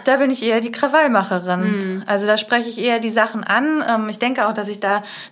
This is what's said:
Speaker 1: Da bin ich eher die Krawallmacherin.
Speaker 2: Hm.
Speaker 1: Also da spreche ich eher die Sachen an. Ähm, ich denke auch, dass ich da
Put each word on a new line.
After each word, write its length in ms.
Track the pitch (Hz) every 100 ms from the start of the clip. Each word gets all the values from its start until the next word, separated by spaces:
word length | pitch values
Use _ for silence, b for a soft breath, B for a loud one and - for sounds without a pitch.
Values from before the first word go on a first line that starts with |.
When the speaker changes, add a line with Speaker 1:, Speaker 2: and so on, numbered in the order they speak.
| -
Speaker 1:
Da 100 | 262
bin 160 | 269
ich 120 | 254
eher 180 | 226 226
die 100 | 233
Krawallmacherin. 880 | 226 285 302 294 220 190 180 180 180
Speaker 2:
Hm. 440 | 185 208 190 185 208
Speaker 1:
Also 200 | 202 208
da 120 | 214
spreche 320 | 220 240 233
ich 80 | 226
eher 220 | 233 233
die 100 | 226
Sachen 340 | 220 220 226
an. 400 | - 208 294 311 -
Ähm, 200 | 226 214
ich 80 | 214
denke 300 | 240 254 214
auch, 60 |
dass 160 | 214 202
ich 100 | 208
da 240 | 202 196 202 B B